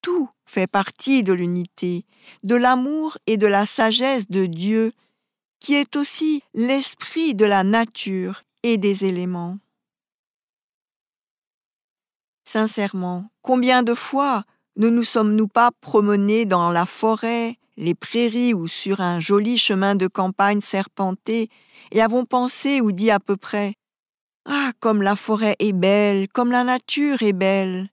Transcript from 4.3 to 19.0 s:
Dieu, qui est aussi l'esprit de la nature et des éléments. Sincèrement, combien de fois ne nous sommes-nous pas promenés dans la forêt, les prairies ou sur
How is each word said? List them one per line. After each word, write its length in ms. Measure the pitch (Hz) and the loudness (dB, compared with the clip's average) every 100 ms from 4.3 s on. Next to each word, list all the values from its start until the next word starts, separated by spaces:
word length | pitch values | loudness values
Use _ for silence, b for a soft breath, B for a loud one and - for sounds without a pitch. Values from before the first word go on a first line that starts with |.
| 190 | -2
Dieu, 480 | 190 165 190 220 220 - _ _ _ _ _ _ | -2 -2 -2 0 0 -4 _ _ _ _ _ _
qui 120 | - | -2
est 240 | 285 277 294 | 0 0 -2
aussi 460 | 285 - 311 294 _ | -4 -2 -2 -2 _
l'esprit 840 | 220 240 269 262 - - 320 320 | -4 0 0 -2 -8 -8 -2 -2
de 120 | 208 208 | 2 2
la 180 | 202 | 4
nature 760 | 190 226 226 - - 190 185 190 _ _ | 2 2 0 -6 -6 -6 -6 -10 _ _
et 140 | 240 226 | 0 2
des 300 | 202 196 196 | 2 0 -2
éléments. 520 | 180 180 180 175 196 _ _ _ _ _ _ _ _ _ _ _ _ _ _ _ _ _ _ _ _ _ _ _ _ _ _ _ _ | -2 -4 -6 -8 -12 _ _ _ _ _ _ _ _ _ _ _ _ _ _ _ _ _ _ _ _ _ _ _ _ _ _ _ _
Sincèrement, 880 | - 220 214 220 202 190 180 180 208 _ | -6 -2 -2 -2 -4 -4 -6 -6 -10 _
combien 420 | - 254 247 254 | -2 0 4 2
de 120 | 240 | 2
fois 500 | 240 - 269 285 240 - _ _ - | -2 -4 -2 0 -2 -6 _ _ 0
ne 140 | 226 | 2
nous 140 | 233 | 2
sommes-nous 440 | 226 240 214 214 214 | 0 0 2 2 2
pas 220 | - 240 - | 4 2 2
promenés 640 | - 220 208 208 202 220 | 0 2 4 2 2 0
dans 260 | 220 185 170 | 2 2 2
la 140 | 170 | 0
forêt, 720 | 180 - 220 220 226 233 233 240 _ - | -2 -2 -2 0 -2 -4 -4 -8 _ -8
les 180 | 165 | -4
prairies 580 | 175 - 233 240 226 247 | -4 -4 0 0 2 0
ou 140 | 214 165 | 0 -4
sur 340 | - 196 196 | -8 -4 -2